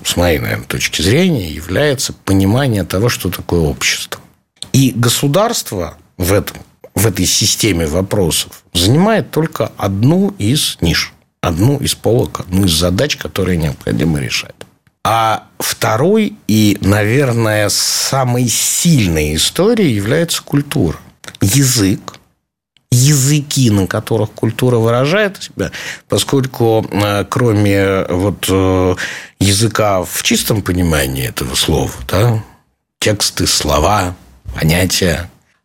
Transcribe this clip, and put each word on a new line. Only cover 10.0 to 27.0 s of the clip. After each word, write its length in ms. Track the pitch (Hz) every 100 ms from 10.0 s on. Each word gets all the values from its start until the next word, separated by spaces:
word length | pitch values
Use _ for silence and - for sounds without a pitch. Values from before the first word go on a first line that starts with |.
| 123 180 196 202
из 400 | 104 135 - -
ниш, 320 | 85 - - - _ _
одну 380 | 87 80 117 143
из 180 | - -
полок, 460 | 110 120 101 -
одну 240 | - 92 95
из 80 |
задач, 420 | 80 87 95 147 -
которые 400 | - - 92 87
необходимо 640 | 78 64 52 57 80 73
решать. 360 | 60 - - - - _ _ _ 98
А 420 | 113 110 104 - -
второй 800 | - - 110 113 170 220 208 - -
и, 280 | 107 104 95
наверное, 880 | 95 104 104 131 135 117 110 107 104
самой 800 | - - - - 135 127 123 120
сильной 840 | - - - 175 143 95 80 76 80
историей 600 | - - 202 226 165 104
является 480 | 101 156 170 -
культура. 540 | - 143 143 - 85 71 - _ - -
Язык. 800 | 101 127 131 120 95 107 - - _ _ _ _ _ _ _ 123
Языки, 760 | 135 147 131 151 143 139 120
на 160 | 101 92
которых 460 | 110 - 113 107
культура 440 | - 113 110 127 117
выражает 640 | 113 120 143 196 202 190
себя, 300 | - - 95 - - - _
поскольку, 800 | 107 - 139 131 - 113 110 -
э, 340 | 101